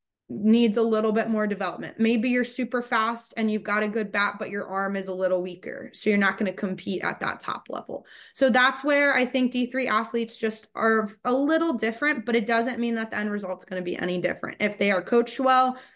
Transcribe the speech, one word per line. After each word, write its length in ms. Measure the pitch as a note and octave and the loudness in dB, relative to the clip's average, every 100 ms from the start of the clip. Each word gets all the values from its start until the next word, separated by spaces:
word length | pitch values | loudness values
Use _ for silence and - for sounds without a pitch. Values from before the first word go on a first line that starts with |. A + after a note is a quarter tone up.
| _ _ - | _ _ -12
needs 480 | A#3+ G#3 A#3 A#3 A3 | 0 6 6 6 4
a 40 | |
little 300 | A3+ G#3+ G#3+ | 2 2 2
bit 160 | G#3+ A#3 | 2 0
more 180 | G#3+ G#3 | 0 0
development. 540 | G3 F#3 E3 D#3+ - | -2 -4 -6 -8 0
Maybe 300 | A3 A#3+ B3 | 2 2 2
you're 140 | B3 | 2
super 360 | B3 - B3 B3 | 0 -4 -4 -4
fast 540 | A#3+ A#3+ A3 A#3 - - | 0 0 0 -2 -8 -2
and 140 | A3 | 0
you've 120 | G#3+ | 0
got 200 | G#3 G#3 | 0 -2
a 60 | G#3+ | 0
good 220 | G#3+ G#3 | -2 -2
bat, 260 | G#3 G3+ G3+ | 0 -2 -2
but 100 | G#3+ | -8
your 180 | G3+ - | -6 -6
arm 300 | F#3+ G3 G3 | -4 -2 -4
is 120 | F#3 | -6
a 60 | |
little 280 | F#3 F#3 F#3 | -2 0 0
weaker. 480 | F3+ F3 - - - | -2 -8 -12 -12 -12
So 160 | - G#3+ | -4 2
you're 100 | G3+ | 4
not 200 | G3 G3 | 2 0
gonna 160 | G3+ | -4
compete 480 | F#3 F#3+ F#3 - F#3 | -4 -6 -6 -6 -4
at 180 | - - | -4 -4
that 200 | - - | -4 -6
top 260 | - - - | -8 -10 -8
level. 380 | - - - - - - | -10 -10 -12 -14 -20 -12
So 160 | - C4 | 2 4
that's 340 | B3+ B3+ C4 | 6 4 2
where 320 | C#4+ C#4+ C#4+ | 0 2 4
I 120 | B3 B3 | 2 0
think 260 | C4 B3 | 0 0
D 140 | B3 A#3+ | 0 -2
three 200 | B3+ B3 | -2 -2
athletes 520 | G#3+ A3+ A#3 A3+ - | -2 -2 -4 -4 -4
just 300 | A3 A3 - | -6 -6 -10
are 360 | - A3+ A3 G#3 - A#3+ | -2 2 2 0 -4 -2
a 60 | |
little 420 | C4 C#4+ D#4+ E4 | 0 2 2 2
different, 500 | B3 A3 A3+ D4 C#4+ | 0 -2 0 0 0
but 100 | G#3+ | 0
it 120 | A#3 G#3+ | 0 2
doesn't 340 | A3+ A#3+ A#3 | 0 0 -2
mean 140 | A#3 | -2
that 160 | A3+ A3 | -2 -4
the 80 | G#3 | -4
end 120 | G#3 | -4
result's 360 | G#3 F#3+ F#3 - | -4 -6 -8 -8
gonna 160 | F#3 | -6
be 160 | F3+ - | -4 -4
any 200 | F3+ F3+ | -2 0
different. 380 | F3 - - - | -2 -4 -8 -2
If 180 | G#3 G#3 | -2 0
they 120 | G3+ | 2
are 120 | F#3+ | 2
coached 380 | F3+ A#3+ A#3 - | 2 2 2 0
well, 360 | C4 C4 B3+ B3+ - | 4 4 4 0 -12